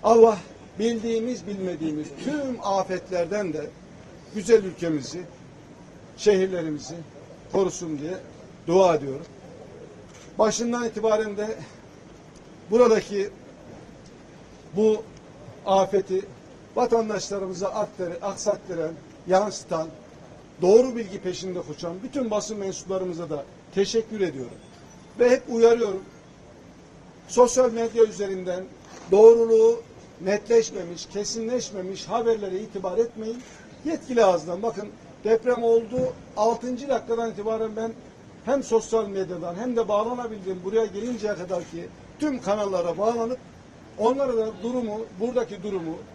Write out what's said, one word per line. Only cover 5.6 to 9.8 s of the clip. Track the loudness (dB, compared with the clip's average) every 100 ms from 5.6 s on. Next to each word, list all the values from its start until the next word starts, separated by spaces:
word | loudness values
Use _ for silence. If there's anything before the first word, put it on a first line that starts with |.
| -20 -20 -20 -20 -20 0
şehirlerimizi | 4 4 2 -2 -6 -8 -10 -14 -16 -20 -20 -20 -6
korusun | -2 -2 -2 -8 -8
diye | -8 -10 -12 -20 -20 -16 2
dua | 6 6
ediyorum. | 4 0 -8 -12 -18 -20 -20 -20 -20